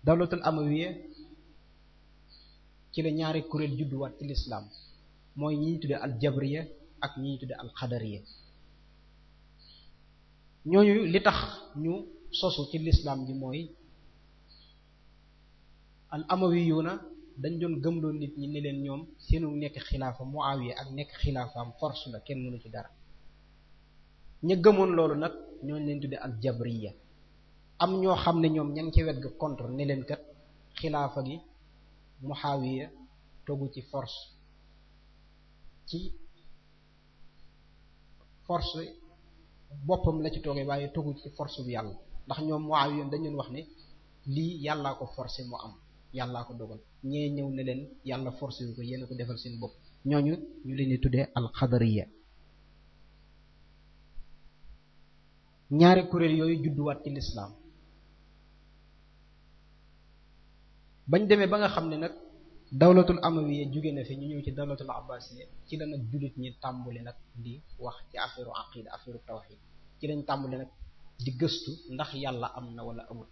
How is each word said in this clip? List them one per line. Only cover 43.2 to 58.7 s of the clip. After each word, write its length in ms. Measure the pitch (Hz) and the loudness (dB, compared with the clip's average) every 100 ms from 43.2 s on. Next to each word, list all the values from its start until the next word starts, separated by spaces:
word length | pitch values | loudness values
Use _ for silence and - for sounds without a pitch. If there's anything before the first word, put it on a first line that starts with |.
leen 120 | 156 143 | -4 -6
wax 140 | 123 | -6
ne 100 | 131 - - - - - - 135 | -10 -12 -20 -20 -20 -20 -14 -4
lii 340 | 139 165 170 143 | -2 -2 -4 -4
Yàllaa 300 | 151 139 131 | -2 -2 -6
ko 100 | 127 | -10
forcé 380 | - 127 - 123 | -10 -10 -10 -10
mu 100 | 120 | -12
am, 180 | 113 104 - - - | -12 -16 -20 -20 -14
Yàllaa 320 | 127 123 120 | -8 -6 -6
ko 100 | 117 120 | -8 -12
dogal. 240 | 110 107 - - | -12 -14 -18 -10
Ñee 280 | 135 143 147 | -4 -2 -2
ñëw 200 | 143 139 | -2 -4
ne 120 | 131 | -4
leen 180 | 131 127 147 - | -4 -4 -8 -12
Yàlla 280 | - 208 127 | -6 -6 -6
forcé 340 | - 135 - 123 | -6 -10 -8 -10
wu 100 | 117 | -8
ko, 60 | |
yéen 220 | 120 127 | -8 -8
a 40 | 127 | -8
ko 80 | 127 | -8
defal 220 | 120 113 | -6 -6
seen 200 | 123 117 | -10 -10
bopp. 160 | 117 - - - 139 | -10 -12 -20 -6 2
Ñooñu 280 | 147 143 175 - - 131 | 4 4 0 -6 -12 -8
ñu 80 | 135 | -2
leen 140 | 131 | 0
di 100 | 127 | 4
tuddee 300 | 135 123 139 | 4 4 2
al 140 | - 127 | 0 -4
xadariya. 520 | - 131 120 113 107 - - - - - - - - - - - - - - - - - - - - - - - - - - - - _ - - - - - _ _ _ | 0 4 6 6 4 0 -12 -20 -20 -20 -20 -20 -20 -20 -20 -20 -20 -20 -20 -20 -20 -20 -20 -20 -20 -14 -14 -14 -18 -20 -20 -20 -20 _ -20 -20 -20 -20 -20 _ _ _
Ñaari 300 | 147 170 185 175 | 8 10 10 6
kuréel 260 | 175 165 160 | 2 4 4
yooyu 260 | 160 165 | 4 2
judduwaat 360 | 156 143 147 143 | 0 0 0 -2
ci 60 | 147 | -4
lislaam. 400 | 139 - 110 101 - - - - - - - - - - - - | -6 -6 -6 -10 -14 -20 -20 -20 -20 -20 -20 -20 -20 -20 -20 -20